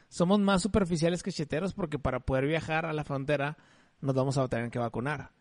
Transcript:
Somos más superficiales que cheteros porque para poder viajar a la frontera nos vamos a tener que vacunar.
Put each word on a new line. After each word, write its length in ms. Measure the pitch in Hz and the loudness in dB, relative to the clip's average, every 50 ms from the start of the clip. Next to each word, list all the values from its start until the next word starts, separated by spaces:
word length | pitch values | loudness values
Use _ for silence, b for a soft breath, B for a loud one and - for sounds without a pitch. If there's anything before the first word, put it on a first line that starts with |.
| b b | b b
Somos 300 | - - 175 175 202 208 | -2 0 2 4 4 4
más 200 | 196 196 196 180 | 6 4 4 4
superficiales 640 | - 208 - 220 196 170 180 151 160 170 175 170 | 2 2 2 2 2 2 0 2 2 2 0 0
que 100 | - 196 | -4 -6
cheteros 400 | 165 - 156 - 139 156 190 185 | -4 -4 -4 -2 -2 -2 -2 -2
porque 260 | - 202 165 147 147 139 | -4 -4 -4 -4 -4 -2
para 220 | - 135 127 127 | -2 0 -2 -2
poder 260 | - - 131 131 135 | -2 0 0 2 2
viajar 380 | 147 160 156 151 - 156 160 165 | 2 0 0 0 -2 -2 -2 -2
a 80 | 160 | -2
la 100 | 156 151 | -4 -4
frontera 540 | 147 - 139 135 135 147 147 139 139 147 156 - b b b b b b b b | -4 -4 -4 -4 0 0 0 0 0 -4 -6 -10 b b b b b b b b
nos 120 | - 139 131 | -2 0 2
vamos 220 | 131 131 139 131 | 2 2 2 2
a 100 | 143 131 123 | 0 0 0
tener 220 | 131 117 120 117 | 0 -2 -4 -4
que 80 | - 127 | -4 -4
vacunar. 520 | 120 117 - 117 120 143 151 - - - _ _ | -4 -4 -4 -4 -4 -4 -4 -6 -10 -14 _ _